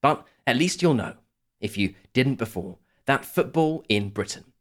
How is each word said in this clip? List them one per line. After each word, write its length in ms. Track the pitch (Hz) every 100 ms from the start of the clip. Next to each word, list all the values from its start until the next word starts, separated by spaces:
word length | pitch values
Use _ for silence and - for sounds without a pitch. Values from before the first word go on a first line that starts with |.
But 240 | 139 151 - _ -
at 80 | 123
least 260 | 175 -
you'll 120 | 175
know, 200 | 131 95 - _ _ _ _
if 180 | 104 -
you 160 | 98 - _
didn't 240 | - 127 131
before, 420 | 110 92 87 90 _ _
that 200 | - 139
football 600 | - - 131 160 156 156 -
in 200 | 104 101
Britain 440 | 104 95 - - _